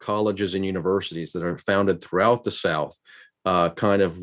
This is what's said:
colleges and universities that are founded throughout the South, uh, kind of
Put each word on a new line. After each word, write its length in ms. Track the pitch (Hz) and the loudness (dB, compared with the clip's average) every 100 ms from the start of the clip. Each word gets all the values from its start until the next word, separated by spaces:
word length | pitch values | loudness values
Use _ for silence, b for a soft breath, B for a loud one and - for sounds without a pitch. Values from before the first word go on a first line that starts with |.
colleges 540 | - 104 107 98 98 | -6 0 0 0 -2
and 100 | 95 | -2
universities 680 | 95 92 87 95 - 82 80 | -4 -2 0 0 -2 -6 -8
that 100 | 87 | -4
are 160 | 87 80 | -4 -4
founded 440 | - 98 98 85 | 0 2 2 0
throughout 420 | - 90 107 120 | -2 0 2 2
the 60 | - | 0
South, 480 | - 92 78 73 - B B B _ | -2 -2 -2 -4 -8 B B B _
uh, 240 | 95 90 85 | 0 2 2
kind 300 | - 107 101 | 2 2 4
of 160 | 95 87 | 2 -2